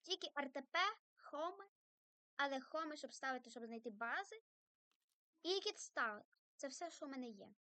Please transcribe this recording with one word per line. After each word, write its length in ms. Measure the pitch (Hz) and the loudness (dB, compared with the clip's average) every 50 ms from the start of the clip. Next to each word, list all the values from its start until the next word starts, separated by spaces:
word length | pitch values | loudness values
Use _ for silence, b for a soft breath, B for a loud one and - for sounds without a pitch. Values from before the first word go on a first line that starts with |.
Тільки 300 | - - 370 - - 311 _ | 2 0 0 0 0 0 _
Р 140 | 285 277 269 | 2 0 2
Т 100 | - 285 | -2 -6
П, 180 | 262 _ - 339 370 415 440 - _ _ _ | -8 _ 6 6 6 6 4 0 _ _ _
хоми, 500 | _ - - - 285 311 349 392 392 392 403 _ _ _ _ _ _ _ _ _ _ _ _ _ | _ -12 -6 -2 0 0 0 -2 -4 -14 -16 _ _ _ _ _ _ _ _ _ _ _ _ _
але 240 | - 285 277 269 269 | 2 4 4 4 0
хоми, 360 | 262 - - 311 330 311 302 | -2 -2 -2 -2 0 0 -4
щоб 160 | 302 - - - | -4 -6 -8 -6
ставити, 360 | - 277 269 262 247 247 233 | -2 0 0 0 0 -4 -6
щоб 160 | - 240 233 | -8 -6 -6
знайти 240 | 226 233 226 233 240 | -4 -6 -4 -4 -4
бази. 520 | 208 202 233 233 269 349 403 - 440 440 _ _ _ _ _ _ _ _ _ _ _ _ _ _ _ _ _ _ _ _ - | -2 -2 0 2 2 0 0 -2 -10 -16 _ _ _ _ _ _ _ _ _ _ _ _ _ _ _ _ _ _ _ _ 0
І 160 | 330 381 392 | 2 2 4
кіт 200 | - 415 - - | 2 0 -2 -2
старт. 460 | - - _ 302 247 220 208 208 - _ _ _ _ _ _ | -10 -6 _ 0 0 0 0 -4 -10 _ _ _ _ _ _
Це 120 | - - | -6 -6
все, 240 | 277 262 - 349 330 | -6 -4 -4 -6 -6
що 140 | - - 320 | -6 -8 -6
в 40 | 277 | -4
мене 200 | 269 262 254 240 | -4 -4 -4 -4
є. 200 | 214 196 190 - 208 _ | -6 -8 -12 -16 -18 _